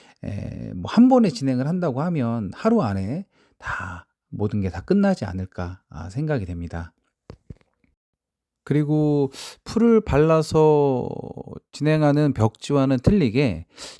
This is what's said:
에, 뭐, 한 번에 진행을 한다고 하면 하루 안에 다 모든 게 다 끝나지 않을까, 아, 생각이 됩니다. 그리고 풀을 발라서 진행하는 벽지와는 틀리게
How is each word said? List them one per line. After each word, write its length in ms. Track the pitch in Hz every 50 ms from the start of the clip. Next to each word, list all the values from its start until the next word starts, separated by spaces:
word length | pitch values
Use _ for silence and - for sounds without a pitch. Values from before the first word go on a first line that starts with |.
| _ _ _ - -
에, 480 | - 101 98 - - - - 58 53 -
뭐, 180 | 90 87 -
한 180 | - 220 247 262
번에 200 | 262 247 226 180
진행을 380 | 139 - 139 135 127 123 131 151
한다고 340 | 180 180 175 156 117 131
하면 500 | 156 180 175 151 120 117 117 117 104 90 -
하루 280 | - - 220 240 220
안에 440 | 151 107 98 95 95 101 135 185 196 _ _ _ _ _ _ _
다 480 | - - - - 95 90 87 85 - _ _ _ _ -
모든 320 | - 101 101 101 - 104
게 80 | 95 92
다 120 | - -
끝나지 440 | - - 180 202 202 196 185 - 110
않을까, 560 | 95 92 92 92 - - - 90 90 92 - _ _
아, 200 | - 78 87 90
생각이 360 | 95 131 156 156 151 123 92
됩니다. 460 | 85 90 85 85 - - 85 85 82 _ _ _ _ _ _ _ _ - _ _ _ - _ _ _ _ _ _ _ _ _ _ _ _ _ _ _ _ _ _ _ _ _ _
그리고 680 | - 143 147 151 143 156 151 151 151 147 143 139 131 - - - - - _ _
풀을 380 | - - 220 233 233 226 220
발라서 1080 | 214 - - 139 156 160 160 160 156 - - 156 156 156 151 147 143 139 131 123 - - - - - - - - - - - - _ _
진행하는 600 | _ - 143 151 156 156 151 147 143 147 151 143 131
벽지와는 680 | - 107 110 - - - - 107 92 - 135 135 123
틀리게 640 | - - 202 202 156 110 98 135 147 117 85 80 85 _ _ - - - - -